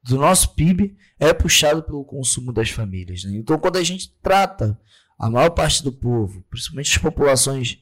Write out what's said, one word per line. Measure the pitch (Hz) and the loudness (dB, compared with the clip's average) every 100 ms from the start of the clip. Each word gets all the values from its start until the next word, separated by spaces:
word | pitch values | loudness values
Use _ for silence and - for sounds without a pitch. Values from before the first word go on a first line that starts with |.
do | 123 131 | 0 2
nosso | 147 185 - - | 4 4 2 2
pib | 160 180 202 - _ _ | 2 2 0 -4 _ _
é | 151 | 2
puxado | 165 175 - 151 160 | 4 2 2 2 0
pelo | 160 147 139 | -2 -10 -10
consumo | 143 127 - 127 | -6 -4 -4 -4
das | 113 110 | -2 -2
famílias, | - 104 92 87 90 | -4 -6 -6 -10 -10
né? | 95 | -8
Então, | 104 113 156 | -8 -2 0
quando | 180 180 | 0 0
a | |
gente | 170 185 - _ | -4 -6 -12 _
trata | - 190 190 190 107 107 _ _ _ _ | 2 2 2 0 -4 -4 _ _ _ _
a | 113 | 0
maior | 120 165 | 4 4
parte | 170 156 - | 4 0 0
do | 143 | -2
povo, | 127 120 120 101 95 - | -4 -2 0 -2 -6 -14
principalmente | 120 - - 147 | -12 -10 -6 -2
as | - | 0
populações | 160 160 143 135 139 135 120 - | 0 2 2 4 2 -2 -6 -8